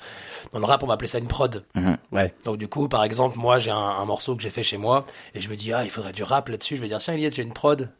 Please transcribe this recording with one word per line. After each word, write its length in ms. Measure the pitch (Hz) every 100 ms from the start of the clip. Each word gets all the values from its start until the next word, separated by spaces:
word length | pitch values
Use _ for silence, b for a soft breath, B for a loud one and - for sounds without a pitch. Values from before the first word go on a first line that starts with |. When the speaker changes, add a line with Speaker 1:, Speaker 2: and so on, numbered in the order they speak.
| B B B B B
Speaker 1:
Dans 80 | 117
le 60 | 107
rap, 180 | 135
on 40 | 135
va 80 | 110
appeler 120 | 113
ça 120 | 123
une 80 | 117
prod. 340 | - 131 110 -
Speaker 2:
Mhm. 240 | 101 92 80 -
Speaker 3:
Ouais. 220 | 98 95 -
Speaker 1:
Donc, 140 | - 107
du 100 | 107
coup, 220 | 147 143
par 160 | 127 107
exemple, 320 | 113 131 120
moi, 200 | 120 123
j'ai 120 | 113
un, 60 | 107
un 260 | 101 98
morceau 320 | 104 101 - 120
que 80 |
j'ai 60 | 107
fait 120 | -
chez 140 | 110 101
moi 300 | 107 135 139 B B -
et 40 |
je 100 | 98
me 60 | 107
dis, 160 | 107
ah, 140 | 117 110
il 40 |
faudrait 220 | 113 98
du 120 | 92
rap 260 | 98 139 123
là-dessus. 260 | 113 - 143
Je 60 |
vais 80 | 113
dire, 80 | 107
tiens, 140 | -
Elias, 160 | 165 151
j'ai 140 | 127
une 100 | 117
prod, 360 | 113 147 147 127